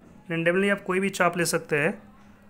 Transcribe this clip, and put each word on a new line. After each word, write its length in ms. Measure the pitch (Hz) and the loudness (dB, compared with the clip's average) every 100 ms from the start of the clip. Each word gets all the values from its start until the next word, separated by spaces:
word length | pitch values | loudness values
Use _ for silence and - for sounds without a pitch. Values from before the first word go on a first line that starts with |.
| - - - | -20 -20 -8
रेंडमली 380 | 165 165 180 202 | -2 2 2 2
आप 140 | 196 | 0
कोई 180 | - 185 | -2 -2
भी 100 | 190 | 0
चाप 260 | 190 175 175 | 2 0 2
ले 60 | 165 | 0
सकते 320 | 170 - 151 | -2 -2 0
हैं, 240 | 160 220 - - - - - | 0 -2 -10 -20 -20 -20 -20